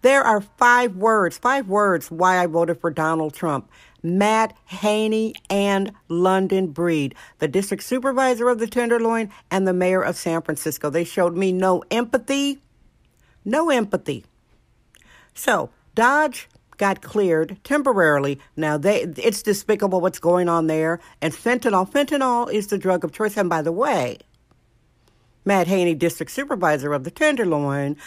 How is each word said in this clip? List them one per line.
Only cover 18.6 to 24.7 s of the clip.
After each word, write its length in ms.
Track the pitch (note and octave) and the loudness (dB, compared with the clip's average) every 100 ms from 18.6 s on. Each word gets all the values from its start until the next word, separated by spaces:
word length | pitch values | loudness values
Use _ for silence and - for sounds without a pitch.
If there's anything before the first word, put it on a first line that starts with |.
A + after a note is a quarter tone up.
| D#3 D3+ | -2 0
they, 240 | F#3 G#3 F3 - | 0 0 -2 -2
it's 260 | B3 G3+ | -2 -2
despicable 580 | - G3+ - G#3 G3+ F#3 | -2 -2 0 0 0 0
what's 180 | F#3 - | -2 0
going 300 | E3+ F3+ F3 | 0 2 2
on 180 | E3+ D#3+ | 0 0
there. 320 | D#3 D#3+ E3+ - - | 0 0 -4 -8 -6
And 120 | E3 | -6
fentanyl, 540 | D#3+ A#3 B3 A#3+ F#3 F#3+ | -4 -2 0 2 0 0
fentanyl 600 | C#4+ C#4 C#4+ C4 A#3+ B3 | 0 0 0 0 0 -2
is 160 | G#3+ G#3 | -4 -2
the 100 | G3 | -4
drug 260 | F#3+ F3+ | 0 -2
of 80 | E3 | -2
choice. 260 | - G#3+ G#3 | -4 -4 -2
And 120 | F#3 | -2
by 120 | E3 | 0
the 100 | D3+ | -2
way, 460 | E3+ C#4+ G3+ B2 - _ _ _ _ _ | -2 0 0 -2 -8 _ _ _ _ _